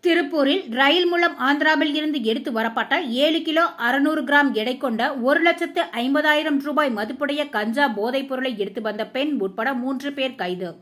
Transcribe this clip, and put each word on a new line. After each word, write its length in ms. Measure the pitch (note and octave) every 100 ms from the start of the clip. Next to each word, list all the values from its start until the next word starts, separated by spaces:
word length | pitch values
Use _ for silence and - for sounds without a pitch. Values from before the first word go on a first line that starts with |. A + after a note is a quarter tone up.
திருப்பூரில் 600 | F4 E4 D4 D#4+ C4+ F4+ C#4+
ரயில் 360 | A#3 C#4 E4+ F4+
மூலம் 300 | F4 F4 D4
ஆந்திராவில் 540 | B3+ D4 D#4 D#4 D4+
இருந்து 300 | D4+ D4+ D4
எடுத்து 280 | A3 A3+ -
வரப்பட்ட 420 | A3 A3+ A3+ A3+ D4
ஏழு 400 | D4+ A#3 D4 D#4+
கிலோ 220 | D#4+ D#4 E4 - A#3
அறுநூறு 340 | C4 C#4+ D#4
கிராம் 260 | B3+ C#4+ C#4+
எடை 260 | G#3+ A3 C4
கொண்ட 240 | C4+ A3+ B3+ C#4
ஒரு 260 | A#3+ D#4
லட்சத்து 400 | E4 E4+ E4+ F4+ -
ஐம்பதாயிரம் 680 | A3+ B3 C#4+ D4+ D4+ D#4 C#4+
ரூபாய் 280 | C#4+ D4 C#4+ G#3+
மதிப்புடைய 540 | A3 C4 D4 D4 C#4+
கஞ்சா 360 | - G#3+ A#3 C#4
போதைப் 400 | G3+ A3 C4+ C4+
பொருளை 220 | B3+ C4 G#3+
எடுத்து 240 | G3 -
வந்த 220 | G#3+ G#3 G#3+
பெண் 240 | B3+ D4 C4+
உட்பட 340 | F#3+ F#3+ A#3
மூன்று 360 | C4 B3+ C4+ C#4
பேர் 220 | C#4 C4 A#3+
கைது. 340 | F3+ F3+ F#3 E3